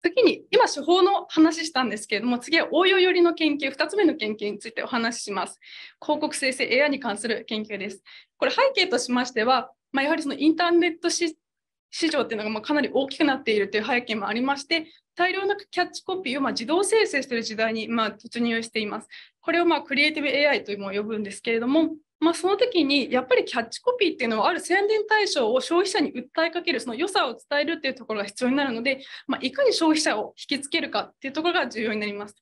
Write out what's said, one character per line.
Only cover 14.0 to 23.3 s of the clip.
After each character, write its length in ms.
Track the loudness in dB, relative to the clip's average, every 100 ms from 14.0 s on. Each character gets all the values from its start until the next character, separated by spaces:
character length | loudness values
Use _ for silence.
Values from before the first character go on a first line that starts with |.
景 120 | -2
も 140 | -6 -4
あ 40 |
り 100 | -2
ま 140 | -2 -4
し 80 |
て、 220 | -2 -4 -4 _ _ -2
大 160 | -2
量 120 | 0
の 120 | -2 -4
キ 240 | -4 -4
ャ 60 | -4
ッ 40 |
チ 140 | -4
コ 180 | -8 -6
ピ 140 | -4 -2
ー 20 |
を、 20 |
ま 100 | -2
あ、 20 |
自 140 | -2 0
動 180 | 0
生 220 | 2 2 2
成 160 | -2
し 40 | -2
て 80 |
い 40 | -4
る 40 |
時 140 | -4 -2
代 180 | -2
に、 140 | -2 -2
ま 180 | -2 -2
あ、 40 |
突 260 | -4 -12 -4
入 240 | -2 -2
し 60 | -4
て 100 | -4
い 80 | -4
ま 140 | -8
す。 80 | -12 -20 -20 _
こ 100 | -2
れ 100 | 2
を、 40 |
ま 120 | 4 2
あ、 60 |
ク 140 | 0 0
リ 80 |
エ 40 | 0
イ 20 |
テ 80 | 0
ィ 20 |
ブ 60 | -2
エ 180 | 2 2
ー 40 |
ア 40 |
イ 80 | 2
と 140 | -2 -8
も 140 | -4
呼 100 | -6
ぶ 160 | -4 -6
ん 60 |
で 80 | -6
す 100 | -8
け 80 | -2
れ 100 | -2
ど 60 | 2
も、 300 | 2 2 -4 _ _
ま 120 | 0
あ、 40 |
そ 140 | 2 0
の 80 | 2
時 280 | 2 2
に 280 | 2 2 2
や 80 | -2
っ 60 |
ぱ 80 | 2